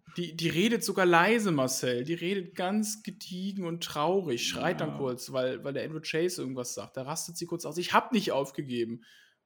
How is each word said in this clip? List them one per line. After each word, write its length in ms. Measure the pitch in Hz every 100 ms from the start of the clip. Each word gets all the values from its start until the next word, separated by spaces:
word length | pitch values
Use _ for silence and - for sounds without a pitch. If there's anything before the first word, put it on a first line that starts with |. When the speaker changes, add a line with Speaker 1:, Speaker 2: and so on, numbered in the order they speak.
| -
Speaker 1:
die, 300 | - 170 160
die 120 | 165
redet 340 | 151 220 233
sogar 220 | - 190
leise, 460 | 180 170 185 233 208
Marcel. 540 | 147 131 - 127 120
Die 100 | 143
redet 400 | 170 170 202 175
ganz 480 | - 185 214 214 -
gediegen 640 | - - - 180 196 196 170
und 160 | 170
traurig, 680 | - 151 151 196 165 120 -
schreit 320 | 131 151 180
dann 120 | 156
Speaker 2:
Ja. 40 | 143
Speaker 1:
kurz, 360 | 135 123 -
weil, 320 | 131 127 120
weil 100 | 139
der 100 | 139
Andrew 160 | 120 156
Chase 400 | - 160 175 180
irgendwas 320 | 131 127 123
sagt. 240 | - 101 -
Da 60 |
rastet 340 | 131 160 - 170
sie 100 | 170
kurz 200 | 170 -
aus. 100 | 156
„Ich 140 | 175
hab 200 | 214 -
nicht 200 | 220 -
aufgegeben.“ 720 | 123 139 - 139 120 113 117 - - _ _